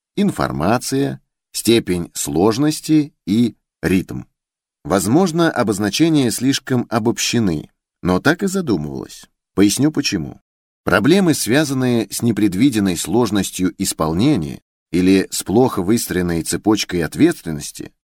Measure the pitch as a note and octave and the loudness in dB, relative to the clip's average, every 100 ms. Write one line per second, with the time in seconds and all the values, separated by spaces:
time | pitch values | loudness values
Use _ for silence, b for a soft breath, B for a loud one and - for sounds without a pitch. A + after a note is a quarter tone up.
0 | _ - G3+ - C2+ C2+ E2 B2 - C3+ | _ -2 -2 0 -4 -2 0 0 -2 -4
1 | C#3 C3+ _ _ _ - - A2+ F#2 F2 | -4 -6 _ _ _ -4 2 2 2 -4
2 | E2+ - - D2 G2+ A2+ D3+ D3+ - D#3 | -6 -8 -4 2 2 2 -2 -2 0 0
3 | D3 _ - G#2 A#2+ - _ - D#2+ F#2 | 0 _ -2 0 0 -4 _ -6 0 0
4 | - B1 - _ _ _ _ _ D2 F#2+ | -2 -10 -14 _ _ _ _ _ -2 0
5 | F#2 C#3 F#3+ D#3+ E3 - A2+ G2 G#2 - | 2 2 2 2 0 0 -2 0 -2 0
6 | E3 D#3 B2 G2+ B2+ C3+ - B2+ - A2+ | 2 2 0 0 -2 -2 -2 -4 -2 -2
7 | A2 G#2+ - A#2+ G#2 D#2 - _ _ _ | -2 -2 -2 0 0 -2 -6 _ _ _
8 | F2 F#2 C3+ E3 G3+ G3 D#3+ F#2 D2 C2+ | -2 0 2 0 -2 -4 -2 -2 -4 -8
9 | - - - _ _ - G2+ G2+ C#3+ D3+ | -12 -16 -20 _ _ 2 2 4 0 0
10 | C#3 F#2+ C#2 B1 _ _ _ _ - G2+ | -4 -4 -6 -12 _ _ _ _ 0 2
11 | G#2+ F#3+ F3+ C#3 - C3+ D3+ C3 B2+ A#2 | 4 4 4 0 0 0 0 0 0 0
12 | A2 - A#2+ G2+ G#2 F2+ C#3 A2 G2 E2+ | -2 -2 -2 2 0 2 2 2 0 -2
13 | - G#2+ A#2 G2+ F#2 - F2+ - F#2+ - | -2 0 2 0 -2 -2 -4 -2 -6 -2
14 | D#2 E2 C3 B2+ D2 B1 _ _ _ E2+ | -2 2 2 0 -2 -10 _ _ _ 0
15 | F2+ F#2+ - - - G2+ B2+ - F2+ A#2 | 4 4 2 -6 0 2 2 0 0 -2
16 | - F2+ F2+ E2+ D#2 E2 G2+ G#2+ - F2 | 0 -2 -2 -2 -4 -2 0 0 0 -4
17 | D2+ D2+ D#3 E3 E2 D2+ D2 - - _ | -4 2 2 0 -8 -10 -10 -14 -18 _
18 | _ | _